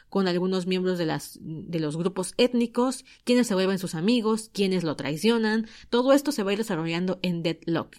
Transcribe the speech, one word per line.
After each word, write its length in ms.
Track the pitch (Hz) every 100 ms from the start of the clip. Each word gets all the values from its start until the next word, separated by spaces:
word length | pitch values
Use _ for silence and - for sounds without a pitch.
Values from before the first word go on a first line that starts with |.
| -
con 180 | 196 185
algunos 400 | 175 185 185 180
miembros 300 | 185 185 175
de 100 | 160
las, 320 | 147 - -
de 380 | 147 160 - 170
los 180 | 151 160
grupos 380 | 185 185 180 -
étnicos, 640 | 254 240 233 240 262 254 - -
quiénes 240 | - 247 233
se 80 | 185
vuelven 240 | 190 190
sus 160 | 175 165
amigos, 560 | 202 247 220 220 -
quiénes 300 | 196 190 185
lo 120 | 160 -
traicionan. 720 | 131 156 220 233 220 220 220 - -
Todo 240 | 240 254
esto 180 | 277 285
se 120 | 254
va 80 | 196
a 20 |
ir 60 | 202
desarrollando 600 | 220 160 165 170 185 180
en 180 | 180 170
Deadlock, 540 | 165 160 - 160 -